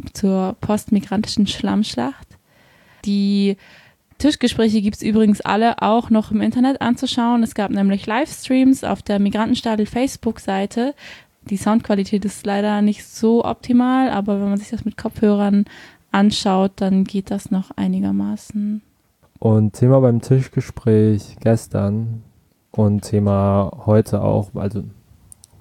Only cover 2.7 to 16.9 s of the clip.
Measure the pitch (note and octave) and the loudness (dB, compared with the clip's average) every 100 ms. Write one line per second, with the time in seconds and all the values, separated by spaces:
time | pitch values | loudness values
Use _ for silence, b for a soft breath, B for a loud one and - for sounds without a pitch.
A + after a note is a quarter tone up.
2.7 | b b b G#3 G3+ G3 G3+ G3 G3 b | b b b -4 -2 0 2 0 -2 b
3.7 | b b b _ - C#4+ - A#3+ - A3+ | b b b _ -2 0 2 0 0 0
4.7 | G#3+ G3+ - A3 G#3+ G#3+ G3+ F#3+ G3+ A#3 | 2 0 -2 0 2 4 2 0 0 0
5.7 | - G3+ A3+ A#3 A3 G#3 G#3+ G#3+ B3 C4 | 0 0 0 2 0 2 -2 -2 0 0
6.7 | C4+ A#3 A#3+ B3+ - A#3 A#3+ A3+ - G3 | 0 -2 -2 -2 -2 0 0 0 -2 -4
7.7 | G3+ G3 G3 - A3 D#4+ - - C4 C4 | 0 0 0 -2 -4 -4 -6 -2 2 4
8.7 | C4+ - G3+ - G3+ G3+ G#3 A3 B3 A3+ | 4 0 -4 -2 0 0 0 -2 -2 -2
9.7 | A3 G#3 A#3+ C4+ - A#3 A3 - F#3+ G3+ | -2 -2 -2 -4 -4 -6 -6 -4 -4 -4
10.7 | - B3+ B B B B _ - G3 G#3 | -4 -4 B B B B _ -8 -4 0
11.7 | A3 - G3+ F#3+ G3+ G3+ - G#3 G3+ G#3 | 0 2 -2 0 -2 -4 -6 -4 -2 -2
12.7 | G#3 G#3 G#3 - - A3 A#3 - A3+ - | 0 0 -2 -8 -2 2 2 0 -4 0
13.7 | B3 B3 C4 C4 G3+ G3+ G3+ G3+ G3+ G#3 | 2 2 2 0 0 -2 -2 0 -2 -4
14.7 | G#3 G#3+ - - - G#3 G3+ G3+ G3+ G3+ | -8 -8 -8 -10 0 2 2 2 2 0
15.7 | B B B _ G3 G#3 G#3 G#3 F#3+ G3 | B B B _ 2 2 2 0 2 0
16.7 | - F#3+ | 0 0